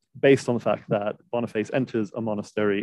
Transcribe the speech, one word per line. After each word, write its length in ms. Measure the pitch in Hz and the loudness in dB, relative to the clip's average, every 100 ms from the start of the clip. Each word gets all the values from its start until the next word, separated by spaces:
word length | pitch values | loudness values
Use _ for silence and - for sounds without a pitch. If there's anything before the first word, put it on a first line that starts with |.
| _ - | _ 2
based 300 | 139 135 - | 4 4 4
on 60 | |
the 60 | 120 | -2
fact 280 | 110 104 - | -2 -2 -2
that 280 | 107 104 - _ | -2 -2 -8 _
Boniface 400 | 120 117 110 107 | -4 -4 -4 -2
enters 360 | 135 127 117 104 - | -2 -2 -2 -4 -6
a 40 | |
monastery 580 | 113 104 - - 104 101 | -6 -6 -6 0 0 0